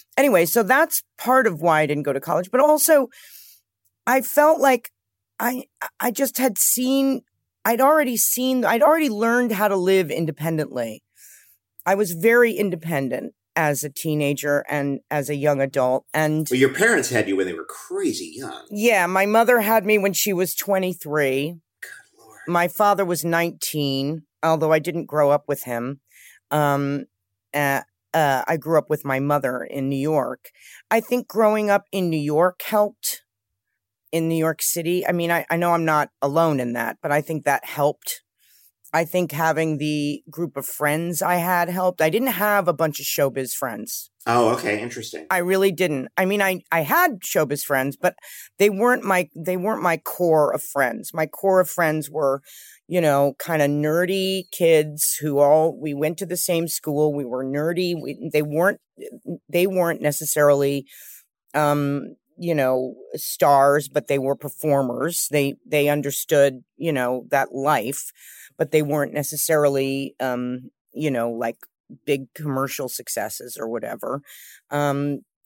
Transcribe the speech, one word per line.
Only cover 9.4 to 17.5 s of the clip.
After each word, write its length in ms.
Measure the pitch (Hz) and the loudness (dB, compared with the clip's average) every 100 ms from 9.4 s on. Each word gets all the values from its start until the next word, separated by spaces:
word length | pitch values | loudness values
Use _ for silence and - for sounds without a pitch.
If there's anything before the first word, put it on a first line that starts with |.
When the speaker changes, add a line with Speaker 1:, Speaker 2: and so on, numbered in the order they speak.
| 247 | 0
Speaker 1:
how 160 | 196 208 | 0 0
to 80 | 190 | 2
live 340 | 180 190 165 | 2 2 2
independently. 920 | 151 160 147 160 160 143 131 113 107 _ _ - - _ _ _ _ | -2 -4 -4 -4 -4 -4 -4 -6 -8 _ _ -20 -20 _ _ _ _
I 100 | - | -2
was 180 | 196 202 | 0 0
very 400 | 170 214 240 240 | 0 4 6 4
independent 800 | - 208 170 165 151 135 - - _ _ | 2 -2 -4 -4 -2 -2 -4 -8 _ _
as 300 | - 156 143 | 0 0 0
a 60 | 147 | -4
teenager 720 | - 160 151 143 143 147 143 - | -8 -4 -2 0 -2 0 -2 -2
and 320 | 147 143 139 - | -4 -4 -6 -4
as 180 | 147 143 | -4 -4
a 60 | |
young 260 | 147 147 139 | -2 0 0
adult. 460 | 135 139 127 131 - | 0 0 0 0 -2
And 320 | 151 156 156 156 | -2 0 0 0
Speaker 2:
Well, 80 | 127 | 2
your 120 | 135 | 2
parents 380 | 135 220 202 120 | 4 2 2 0
had 180 | 120 98 | -2 0
you 80 | 95 | 0
when 100 | |
they 60 | 92 | -2